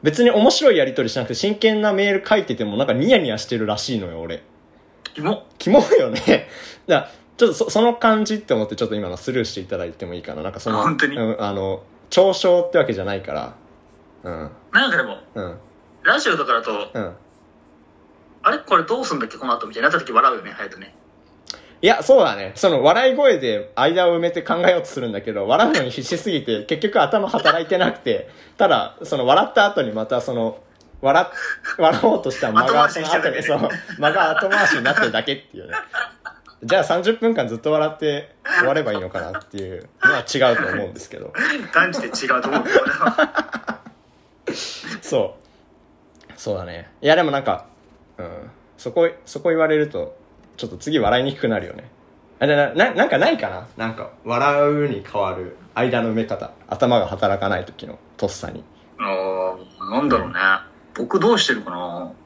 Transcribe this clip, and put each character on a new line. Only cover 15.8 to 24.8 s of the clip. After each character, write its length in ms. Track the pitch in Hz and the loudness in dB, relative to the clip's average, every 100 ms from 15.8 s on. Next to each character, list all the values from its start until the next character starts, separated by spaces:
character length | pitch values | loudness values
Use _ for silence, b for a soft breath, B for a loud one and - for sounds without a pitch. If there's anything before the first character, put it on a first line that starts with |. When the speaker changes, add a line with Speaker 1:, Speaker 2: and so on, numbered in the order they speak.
| _ _ | _ _
Speaker 2:
ラ 160 | - 277 | -2 0
ジ 120 | 262 | 0
オ 60 | 165 | -2
と 100 | 131 | 0
か 60 | |
だ 100 | 117 | -2
と、 260 | 113 107 - | -2 -6 -6
Speaker 1:
う 60 | 120 | -8
ん。 160 | 95 87 _ _ _ _ _ _ _ _ _ _ _ _ | -10 -12 _ _ _ _ _ _ _ _ _ _ _ _
Speaker 2:
あ 80 | - | -2
れ？ 80 | 294 | -2
こ 180 | - 185 | 2 0
れ 80 | |
ど 160 | 160 240 | 2 -4
う 40 | |
す 100 | 220 | -2
ん 40 | 147 | -4
だ 80 | 113 | -6
っ 20 | |
け？ 100 | - | -8
こ 80 | 131 | -4
の 80 | |
後 120 | 117 107 | -4 -4
み 80 | |
た 60 | 113 | 0
い 20 | |
に 20 | |
な 40 | 151 | 0
っ 40 | |
た 60 | - | 0
時 140 | - | 0
笑 200 | 113 131 | 2 2
う 40 | 117 | 0
よ 60 | |
ね、 100 | - | -8
隼 180 | - 107 | -12 -12
人 80 | - | -14
ね。 140 | 95 - _ _ _ _ - B B B | -20 -20 _ _ _ _ -18 B B B
Speaker 1:
い 40 | 185 | 2
や、 140 | - | 2
そ 180 | - 262 | 6 6
う 40 | |
だ 120 | 165 101 | 6 2
ね。 160 | 95 | -8
そ 160 | - 190 | 0 2
の 120 | 160 | 6
笑 300 | 147 196 262 | 6 6 4
い 40 | 254 | 6
声 220 | 277 180 | 4 4
で 320 | 127 104 104 | 2 -2 -4
間 340 | - 139 175 175 | 2 2 4 4
を 80 | 170 | 2
埋 20 | |
め 100 | 170 | 0
て 120 | 175 | -2
考 120 | 165 170 180 | -4 2 4
え 40 | |
よ 80 | |
う 20 | 175 | 2